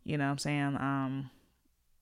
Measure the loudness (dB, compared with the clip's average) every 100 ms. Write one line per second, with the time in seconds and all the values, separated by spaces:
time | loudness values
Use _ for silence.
0 | -4 0 0 0 0 2 2 2 0 0
1 | 0 -2 -6 -12 _ _ _ _ _ _